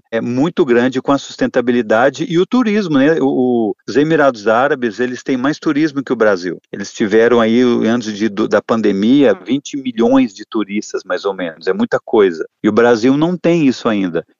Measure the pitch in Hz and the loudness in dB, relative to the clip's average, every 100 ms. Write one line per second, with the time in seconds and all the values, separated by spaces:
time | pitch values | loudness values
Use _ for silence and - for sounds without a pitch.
0 | - 113 120 127 165 175 151 117 127 131 | -6 -6 -4 -2 0 0 2 2 2 0
1 | 135 139 - - 127 127 120 120 107 110 | -2 -2 -4 -6 -4 -2 0 0 0 2
2 | 135 131 165 170 185 247 220 208 185 143 | 2 0 -2 -2 0 0 0 0 0 2
3 | 143 160 135 143 127 120 107 - - 110 | 2 2 0 0 0 0 -2 -4 -4 0
4 | 151 160 139 117 101 113 139 143 120 98 | 2 2 2 0 0 2 2 0 -4 -4
5 | 123 123 - 131 135 156 165 143 160 139 | -6 -6 -4 -2 -2 -2 -2 0 -2 -2
6 | 123 123 107 95 87 80 _ - 98 - | -4 0 2 0 -4 -10 _ -14 -10 -4
7 | 107 110 120 117 110 117 123 117 113 120 | 0 2 4 4 2 2 2 2 0 -2
8 | 110 101 110 101 110 104 - 113 107 98 | -4 -4 -4 -2 0 0 0 0 0 0
9 | 107 143 127 95 - 139 - 143 131 113 | 2 4 4 2 -2 -4 -4 -10 -6 -2
10 | 117 135 123 101 107 113 98 104 - - | 2 2 0 -4 -8 -6 -4 -6 -6 -10
11 | 95 90 98 92 87 78 92 95 120 131 | -6 -6 -4 -6 -8 -6 -4 -2 -2 -2
12 | - 113 98 80 82 _ 107 107 120 117 | 0 2 4 0 -10 _ -2 2 4 4
13 | 123 139 165 180 170 170 139 117 117 104 | 2 2 0 0 0 2 2 0 -2 -2
14 | 95 82 - | -2 -4 -8